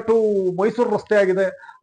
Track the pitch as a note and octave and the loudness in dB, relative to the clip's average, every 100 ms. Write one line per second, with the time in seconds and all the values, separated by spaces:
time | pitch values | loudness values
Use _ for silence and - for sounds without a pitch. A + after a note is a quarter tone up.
0 | A3 A3+ A3 G3+ F#3 F3 G#3+ A3 A#3+ G#3 | 2 2 2 0 -2 0 -2 0 -2 -2
1 | - G#3+ F#3+ F#3+ F#3+ - - - | 0 2 2 2 -2 -4 -18 -8